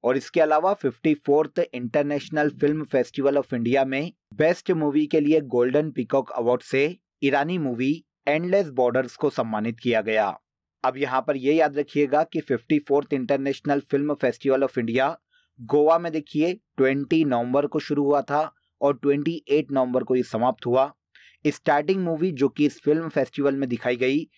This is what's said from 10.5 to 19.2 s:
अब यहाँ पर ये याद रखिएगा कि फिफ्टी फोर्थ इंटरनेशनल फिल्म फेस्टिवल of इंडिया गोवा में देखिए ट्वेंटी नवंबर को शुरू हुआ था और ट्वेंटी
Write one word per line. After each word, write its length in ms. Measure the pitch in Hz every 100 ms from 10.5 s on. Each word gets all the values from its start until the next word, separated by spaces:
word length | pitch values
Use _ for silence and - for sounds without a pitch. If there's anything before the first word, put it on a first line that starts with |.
| _ _ _
अब 120 | 127 131
यहाँ 240 | 139 131 131
पर 100 | 139
ये 180 | 131
याद 220 | 160 151 143
रखिएगा 440 | 147 147 143 143
कि 160 | 165 165
फिफ्टी 380 | - 123 _ 151
फोर्थ 340 | - 143 139
इंटरनेशनल 680 | 139 120 139 139 131 147 143 -
फिल्म 240 | 139 147
फेस्टिवल 480 | 143 131 - 139 135
of 120 | 135 -
इंडिया 300 | 113 120 139 170 _ _ _ _
गोवा 380 | 113 147 151 165
में 120 | 170
देखिए 400 | 156 147 151 165 190 _ -
ट्वेंटी 480 | 131 135 139 160
नवंबर 420 | 151 120 123 135 143
को 120 | 151
शुरू 260 | - 143
हुआ 160 | 143 143
था 180 | - 143 160 _ _ _
और 160 | 143 135
ट्वेंटी 380 | 143 143